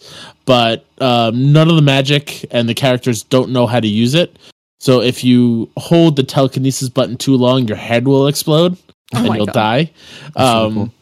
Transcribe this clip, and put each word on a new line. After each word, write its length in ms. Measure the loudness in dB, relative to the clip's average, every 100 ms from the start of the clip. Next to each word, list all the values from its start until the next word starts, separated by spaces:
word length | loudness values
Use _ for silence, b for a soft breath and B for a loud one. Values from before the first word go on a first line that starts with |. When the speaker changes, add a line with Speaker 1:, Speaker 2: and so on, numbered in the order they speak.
| B B B -8 0
Speaker 1:
but, 400 | 2 2 -2 -8 -6
um, 540 | -2 0 0 0 2
none 160 | 4 4
of 60 | 4
the 40 |
magic 640 | 4 2 0 -2 -4 -12 -6
and 160 | -4 -2
the 60 |
characters 500 | -2 0 0 -2 -6
don't 280 | -2 -2 0
know 140 | -2 0
how 120 | 0
to 80 | -2
use 260 | 0 0
it. 240 | 0 -2 _ b _ _ _
So 180 | 0 0
if 220 | 0 -2
you 460 | 2 2 2 0 -6 -10
hold 380 | 0 2 4 2
the 60 |
telekinesis 640 | -2 -2 -2 -2 -4 -4 -6
button 260 | -4 -4 -4
too 220 | 0 2
long, 280 | 2 2 -2
your 100 | -6
head 300 | -4 -2 0
will 200 | 2 0
explode 500 | -2 0 0 0 -2 _ _ _
Speaker 2:
Oh 60 | -4
Speaker 1:
and 80 | -2
Speaker 2:
my 80 | -2
Speaker 1:
you'll 80 | -2
Speaker 2:
God. 80 |
Speaker 1:
die. 380 | -2 0 0 -4 B B B -12
Speaker 3:
That's 20 | -2
really 120 | 0
Speaker 1:
Um, 240 | 0 0
Speaker 3:
cool. 200 | -4 -6 -10